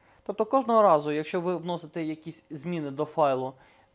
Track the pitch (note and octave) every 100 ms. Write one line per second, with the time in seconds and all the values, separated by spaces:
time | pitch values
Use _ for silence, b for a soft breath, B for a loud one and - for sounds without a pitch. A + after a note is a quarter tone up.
0 | b b - G3 G#3+ C4+ A#3 A3+ G3+ D3+
1 | D3 D3+ D3+ F#3 E3+ E3+ E3+ E3+ D3+ F3
2 | D#3 D#3 D#3+ - - D3+ E3+ F3 C#3+ C#3
3 | D3+ - D3 C3 C3 b b b b